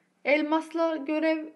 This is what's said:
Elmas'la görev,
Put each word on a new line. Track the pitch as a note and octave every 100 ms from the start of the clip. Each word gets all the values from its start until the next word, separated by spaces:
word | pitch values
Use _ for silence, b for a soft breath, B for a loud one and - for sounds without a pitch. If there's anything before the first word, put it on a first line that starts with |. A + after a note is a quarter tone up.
| B _
Elmas'la | B3+ D4+ D4 D#4+ D#4+ E4 E4 D#4
görev, | C#4 D#4 D#4+ D#4+ D#4